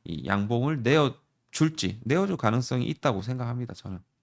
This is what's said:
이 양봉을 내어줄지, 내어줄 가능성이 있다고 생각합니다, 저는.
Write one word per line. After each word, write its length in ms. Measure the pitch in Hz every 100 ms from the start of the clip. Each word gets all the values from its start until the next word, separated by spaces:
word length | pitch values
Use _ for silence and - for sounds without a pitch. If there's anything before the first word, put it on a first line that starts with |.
이 220 | - 80 64
양봉을 560 | 101 104 117 135 156
내어줄지, 1200 | 113 151 143 - _ _ _ - 156 156 92 104
내어줄 340 | 117 156 196 170
가능성이 500 | 110 120 123 127 120
있다고 340 | - 147 101
생각합니다, 540 | 104 127 117 120 120 -
저는. 240 | - 92 - _